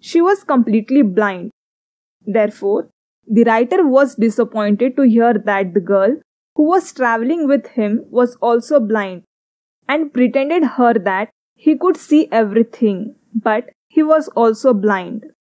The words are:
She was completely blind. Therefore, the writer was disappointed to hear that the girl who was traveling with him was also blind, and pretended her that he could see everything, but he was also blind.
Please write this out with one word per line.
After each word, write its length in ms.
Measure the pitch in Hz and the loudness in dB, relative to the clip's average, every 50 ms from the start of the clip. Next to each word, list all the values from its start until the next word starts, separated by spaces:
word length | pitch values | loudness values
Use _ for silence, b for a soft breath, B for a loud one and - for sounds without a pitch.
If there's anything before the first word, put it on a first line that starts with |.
She 200 | - - - 330 339 | -18 -2 0 2 2
was 160 | 359 403 392 - - | 2 0 -2 -2 -2
completely 520 | 294 254 226 233 208 226 220 - 262 285 277 | 0 0 2 2 0 -2 -2 0 0 2 2
blind. 480 | 208 180 196 214 202 190 180 175 220 _ _ _ _ _ _ _ _ _ _ _ _ _ _ _ - 190 | 2 0 0 -2 -2 -4 -6 -12 -16 _ _ _ _ _ _ _ _ _ _ _ _ _ _ _ -4 -2
Therefore, 520 | 226 214 208 214 - - 196 202 233 330 _ _ _ _ _ _ _ _ - 220 208 | 0 0 0 -2 -4 -4 -2 -2 -2 -4 _ _ _ _ _ _ _ _ -2 2 2
the 60 | 233 | 4
writer 420 | 233 226 226 247 240 359 370 359 | 4 4 0 0 0 0 0 2
was 280 | 285 254 269 285 269 269 | 2 4 2 2 2 0
disappointed 800 | - 220 233 208 - 233 233 - 214 208 208 208 202 240 269 254 | -2 -2 -2 0 -2 -4 -2 -2 -4 0 0 0 0 0 -2 0
to 60 | - 277 | 2 2
hear 320 | 247 220 233 226 240 240 214 220 - | 4 4 4 4 2 2 0 -2 -2
that 260 | 202 196 196 185 170 | -2 -2 -2 -2 -2
the 80 | 208 175 185 | -4 -2 0
girl 240 | 202 196 190 202 277 311 _ _ _ _ _ _ _ | 0 2 2 2 0 -2 _ _ _ _ _ _ _
who 140 | - 302 302 | 0 2 2
was 260 | 349 381 - - - - | 2 0 0 -2 -6 -2
traveling 460 | 254 240 233 226 233 254 320 339 311 | -2 0 0 0 -2 -2 -2 -2 0
with 200 | 269 277 269 - - - - | 0 0 0 -2 -6 -6 -4
him 180 | 220 208 208 233 - - - 233 | -2 -2 -2 -4 -6 -4 0 0
was 160 | 247 240 247 | 0 0 -2
also 440 | _ - 233 233 240 233 - 302 285 | _ -2 0 0 0 -2 0 0 0
blind, 420 | 226 202 220 220 202 190 185 175 - _ _ _ _ _ _ _ _ _ _ _ _ | 0 0 -2 -4 -4 -6 -10 -14 -18 _ _ _ _ _ _ _ _ _ _ _ _
and 280 | - 269 302 320 285 _ | -2 -2 -2 -2 -4 _
pretended 500 | 247 254 247 254 285 269 285 330 370 311 247 - | 0 0 0 0 -2 -2 0 0 0 0 -2 0
her 180 | - 247 240 233 220 175 196 | 0 2 2 2 0 -2 -2
that 200 | 190 190 214 - _ _ _ _ _ _ _ | -4 -4 -6 -8 _ _ _ _ _ _ _
he 100 | 311 311 | 0 0
could 220 | 262 349 359 370 - - | 2 0 -2 0 -2 -2
see 180 | - 302 302 311 - - 226 | 0 2 2 2 2 0 0
everything, 600 | 220 208 196 226 226 226 - - 247 214 202 180 214 220 285 _ _ _ _ 226 - 226 | 0 0 0 0 0 -2 -2 -2 -2 -2 -2 -2 -8 -12 -14 _ _ _ _ -4 -2 -2
but 200 | 214 214 247 - _ _ _ _ | -2 -2 -4 -10 _ _ _ _
he 140 | _ 311 311 | _ 0 2
was 260 | 302 311 311 302 - | 4 2 2 2 -2
also 440 | - 226 233 226 220 214 - 269 240 | -2 0 2 2 0 2 2 2 2
blind. 540 | 202 190 214 202 190 180 175 - 214 208 - _ _ | 2 0 0 -2 -2 -4 -8 -12 -12 -14 -16 _ _